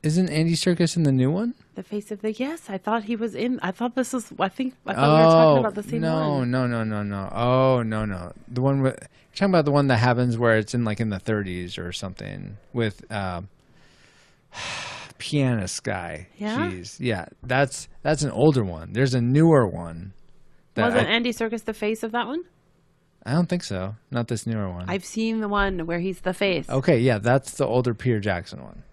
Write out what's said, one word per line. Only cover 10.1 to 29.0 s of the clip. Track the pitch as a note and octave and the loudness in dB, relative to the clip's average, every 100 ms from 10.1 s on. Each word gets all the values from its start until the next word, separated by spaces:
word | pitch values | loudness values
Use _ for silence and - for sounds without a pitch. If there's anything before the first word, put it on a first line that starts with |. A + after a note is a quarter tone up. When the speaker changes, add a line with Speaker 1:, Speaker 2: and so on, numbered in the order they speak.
| A#2+ B2 A2+ | 4 0 2
Speaker 1:
where | A#2+ A2 | 4 4
it's | G#2 | 2
in, | A#2+ | -2
like, | A2+ G#2 | -2 -2
in | A2 | -4
the | G2 | -4
thirties | - G#2+ G2 F2+ F2+ F#2 | -2 -2 -2 -6 -8 -10
or | F2 | -10
something | F2+ F#2+ F#2 G2+ G2 F#2+ G#2 - | -8 -10 -10 -12 -12 -12 -16 -8
with, | B2 A2+ - - | -2 -2 -4 -10
uh, | G#2+ F#2+ F2+ F#2+ _ _ _ _ _ _ _ _ _ _ | -6 -4 -6 -10 _ _ _ _ _ _ _ _ _ _
<sighs> | - - - - - - - | -14 -10 -10 -12 -14 -18 -14
pianist | - D3 C3 A#2 F#2 - | -4 0 2 0 -2 -6
guy. | - F#2+ E2+ D#2 F#2 _ | -6 -6 -6 -10 -14 _
Speaker 2:
Yeah? | G#3 A#3 F4 | -6 -4 -4
Speaker 1:
Jeez. | F#2 - - | -6 -12 -6
Yeah, | B2+ G2 E2 - | -4 -4 -6 -12
that's, | B2+ B2+ C#3+ - - - | -2 2 2 -2 -16 -6
that's | D3 D3+ | -2 0
an | C#3+ | -2
older | - D3+ C3 | 4 4 4
one. | G2 D#2+ E2 | -2 -6 -6
There's | G#2+ C3+ | 0 2
a | B2+ | 2
newer | A#2+ C#3 E3 D3+ G#2+ | 2 4 6 6 4
one. | F2 E2+ E2 F#2+ - - - - - _ | -2 -10 -10 -14 -18 -20 -20 -20 -20 _
That | - A3+ | 0 2
Speaker 2:
Wasn't | A#3+ G#3 | 2 2
Speaker 1:
I | |
Speaker 2:
Andy | A3+ A#3+ | 0 -2
Serkis | A3 A3+ A3+ | -4 -4 -4
the | - | -8
face | G#3+ G#3+ A3 | -4 -4 -4
of | A3+ | -4
that | A#3 A3+ | -4 -4
one? | D#4 F4 _ _ _ _ _ _ _ | -8 -10 _ _ _ _ _ _ _
Speaker 1:
I | - | -2
don't | D3 F3 | 0 2
think | F3+ | -2
so. | - F#2 F#2+ G#2+ _ | -4 -4 -4 -8 _
Not | A#2+ A2+ | -6 -4
this | A2+ - | -4 -4
newer | A2 G2 | -4 -4
one. | F2+ F#2 | -6 -6
Speaker 2:
I've | F#3 | -6
seen | - A3 A3+ A3 | -6 -4 -2 -2
the | G#3 | -2
one | G3+ G3 F#3 E3 | 0 0 -2 -4
where | E3+ | -4
he's | F#3 F#3 | -4 -4
the | F#3 | -6
face. | F3+ G3+ E3+ - | -2 0 0 -2
Speaker 1:
Okay, | C3 C#3 C3 | 0 2 4
yeah, | B2+ G#2+ | 4 2
that's | A2 C3+ - | 2 2 0
the | - C3 | -4 0
older | A#2+ B2 | 2 0
Pierre | A2 B2+ A2 | -2 0 0
Jackson | G2+ F2+ - - | 0 -4 -6 -16
one. | A#1 G1+ - _ | -16 -18 -20 _